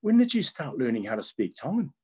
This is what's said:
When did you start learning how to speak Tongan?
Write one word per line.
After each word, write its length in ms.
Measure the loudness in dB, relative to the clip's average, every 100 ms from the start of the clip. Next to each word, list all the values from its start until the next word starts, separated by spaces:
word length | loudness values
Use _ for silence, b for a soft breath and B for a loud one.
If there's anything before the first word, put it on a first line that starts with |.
When 160 | 4 4
did 160 | 4
you 100 | 2
start 340 | -2 -6 -8 -2
learning 280 | 0 0
how 100 | -2
to 80 | -6
speak 320 | -6 -4 -4
Tongan? 380 | -4 -4 -4 -4 _